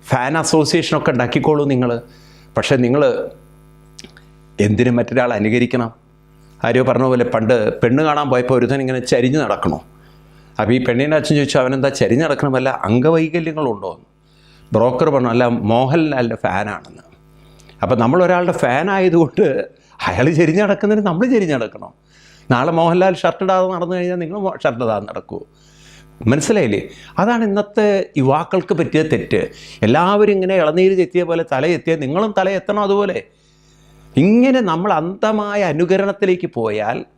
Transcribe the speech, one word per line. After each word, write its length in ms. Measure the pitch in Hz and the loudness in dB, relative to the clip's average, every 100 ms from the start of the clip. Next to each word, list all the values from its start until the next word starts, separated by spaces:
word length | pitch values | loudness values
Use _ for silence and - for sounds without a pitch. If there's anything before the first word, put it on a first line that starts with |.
| - | -2
ഫാൻ 280 | 131 127 160 | -2 0 -2
അസോസിയേഷനൊക്കെ 720 | 151 160 147 175 - 156 - | 0 2 2 0 0 -2 0
ഉണ്ടാക്കിക്കോളൂ 540 | 127 117 151 143 151 147 | 0 0 0 0 0 2
നിങ്ങൾ, 360 | 127 123 117 - - - - - - | 0 0 -2 -8 -20 -20 -20 -8 -6
പക്ഷേ 180 | - 139 | 0 2
നിങ്ങൾ 540 | 120 139 139 107 - - - - - - - - - - - - - - | 2 2 2 0 -6 -12 -20 -20 -20 -20 -20 -20 -20 -20 -20 -20 -20 -2
എന്തിനും 360 | 104 104 120 120 | 0 2 2 2
മറ്റൊരാളെ 400 | 110 123 123 110 | 0 0 0 0
അനുകരിക്കണം? 560 | 107 120 120 123 117 - _ _ _ _ - - | 0 0 0 -2 -6 -10 _ _ _ _ -20 -6
ആരോ 200 | 113 123 | -2 0
പറഞ്ഞ 200 | 127 120 | 2 2
പോലെ 220 | 131 127 120 | 2 0 0
പണ്ട് 560 | 113 110 113 107 - | -2 0 2 0 0
പെണ്ണ് 220 | 120 131 | 0 2
കാണാൻ 260 | 156 147 147 | 0 -2 0
പോയപ്പോൾ 300 | 127 123 127 | -2 2 0
ഒരുത്തൻ 220 | 120 139 | 2 -2
ഇങ്ങനെ 180 | 131 131 | -2 -6
ചരിഞ്ഞ് 400 | 123 127 123 151 | 0 0 2 0
നടക്കണോ? 440 | 120 101 95 76 - - - - - - - - | -2 -2 -2 -6 -10 -20 -20 -20 -20 -20 -16 -4
അപ്പോൾ 140 | 104 | 0
ഈ 100 | 123 | 0
പെണ്ണിൻ്റെ 340 | 127 120 143 156 | 0 0 0 0
അച്ഛൻ 180 | 151 147 | 0 0
ചോദിച്ചു, 220 | 139 147 | 2 0
"അവനെന്താ 320 | 127 135 135 | 0 0 -2
ചരിഞ്ഞ് 360 | - 117 120 160 | 0 0 2 0
നടക്കണമല്ല 540 | 143 143 131 131 127 | -2 0 0 -2 -4
അംഗവൈകല്യങ്ങളുണ്ടോ?" 1040 | 95 117 147 165 160 170 160 156 139 104 95 | 0 2 4 2 0 -4 -6 -4 -4 -4 -8
എന്ന്. 160 | 80 _ _ _ _ _ _ - | -12 _ _ _ _ _ _ -2
ബ്രോക്കർ 380 | 107 120 127 156 | 2 2 2 2
പറഞ്ഞു, 200 | 139 123 | 2 0
"അല്ല, 180 | 117 123 | 2 2
മോഹൻലാലിൻ്റെ 880 | 117 104 113 131 165 156 135 117 113 | 0 0 0 2 0 0 0 -2 -2
ഫാനാണെന്ന്." 760 | 113 92 104 92 - 76 - _ _ - - - - - | -4 -4 -4 -8 -14 -20 -20 _ _ -20 -20 -20 -20 -6
അപ്പം 160 | 92 120 | -2 2
നമ്മൾ 240 | 117 170 | 2 4
ഒരാളുടെ 280 | 180 175 180 | 2 2 0
ഫാനായതുകൊണ്ട് 1160 | 170 135 127 180 196 185 170 160 - 156 135 - _ _ _ - | 0 0 0 0 0 2 2 2 2 0 0 -6 _ _ _ -6
അയാൾ 240 | 90 135 | 0 0
ചരിഞ്ഞ് 300 | 160 165 170 | 2 2 2
നടക്കുന്നതിന് 440 | 202 202 208 214 202 | 0 0 0 0 0
നമ്മൾ 200 | 165 247 | -2 0
ചരിഞ്ഞ് 280 | 240 185 | 0 0
നടക്കണോ? 400 | 135 107 - - _ _ _ - - - | -2 -4 -10 -20 _ _ _ -20 -20 -2
നാളെ 200 | 123 147 | 0 2
മോഹൻലാൽ 440 | 165 170 175 185 180 | 2 2 4 2 2
ഷർട്ട് 280 | 175 - | -2 -2
ഇടാതെ 240 | 190 185 185 | 0 0 0
നടന്നു 280 | 180 170 180 | -2 -6 -4
കഴിഞ്ഞാൽ 200 | 180 180 | -4 -6
നിങ്ങൾ 240 | 160 208 | -8 -6
മോ-, 200 | 190 - | -8 -4
ഷർട്ട് 200 | 156 117 | -4 -2
ഇടാതെ 220 | 120 104 101 | -4 -4 -6
നടക്കുമോ? 400 | - - 92 - _ _ _ - - - - 113 | -14 -12 -14 -16 _ _ _ -20 -20 -20 -6 0
മനസ്സിലായില്ലേ? 600 | 143 151 214 131 101 - - - - | 0 2 0 2 -2 -6 -18 -10 -2
അതാണ് 240 | 202 240 | 0 0
ഇന്നത്തെ 640 | 220 196 208 - 208 196 - - | 0 -2 -2 0 0 0 -2 -2
യുവാക്കൾക്ക് 560 | 131 147 170 190 - | 2 0 0 -4 -2
പറ്റിയ 300 | 165 160 156 | -2 0 0
തെറ്റ്. 460 | 156 117 - 98 - - - - | 0 -2 0 -2 -2 -10 -20 -2
എല്ലാവരും 500 | 107 139 180 208 208 | 2 2 2 2 2
ഇങ്ങനെ 240 | 196 185 190 | 2 0 2
ഇളനീര് 400 | 156 165 185 190 | 2 4 2 2
ചെത്തിയ 280 | 170 180 | 0 0
പോലെ 220 | 170 165 160 | -2 -2 -2
തല 160 | 135 156 | -2 0
ചെത്തിയാൽ 320 | 165 - 160 | -2 -2 -4
നിങ്ങളും 340 | 135 160 214 202 | -2 -2 -2 -2
തല 120 | 190 | -2
എത്തണം 340 | 190 - 208 | -2 -4 -2
അതുപോലെ. 400 | 202 202 202 120 - _ _ _ _ _ _ _ - - | 0 0 0 -4 -10 _ _ _ _ _ _ _ -4 2
ഇങ്ങനെ 440 | 175 226 262 262 | 4 4 4 2
നമ്മൾ 320 | 208 160 196 | 0 -2 0
അന്ധമായ 680 | 170 165 196 214 214 208 208 | 0 -2 -4 -2 -2 -4 -2
അനുകരണത്തിലേക്ക് 840 | 185 151 170 190 196 196 196 180 180 | -2 0 0 0 0 -2 0 0 -2
പോയാൽ 520 | - 110 107 104 127 - | -4 -4 -2 -4 -6 -10